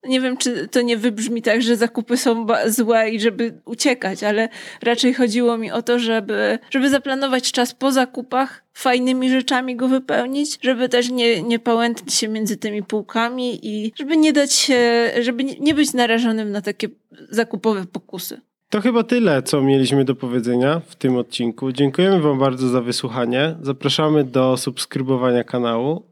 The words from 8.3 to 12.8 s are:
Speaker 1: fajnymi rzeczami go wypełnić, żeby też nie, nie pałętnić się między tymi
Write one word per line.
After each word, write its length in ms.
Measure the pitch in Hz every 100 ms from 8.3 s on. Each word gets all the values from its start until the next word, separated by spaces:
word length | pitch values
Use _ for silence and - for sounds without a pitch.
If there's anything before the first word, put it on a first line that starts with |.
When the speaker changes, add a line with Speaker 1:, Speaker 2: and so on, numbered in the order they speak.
| 254 262 - _
Speaker 1:
fajnymi 560 | - 262 247 254 262 254
rzeczami 460 | 262 254 247 254 247
go 120 | 254
wypełnić, 720 | 262 262 - 240 269 294 -
żeby 280 | 240 247 247
też 220 | 247 247
nie, 300 | 254 233 220
nie 160 | 214 233
pałętnić 540 | 233 233 233 233 165
się 140 | - 220
między 300 | 220 220 202
tymi 260 | 220 208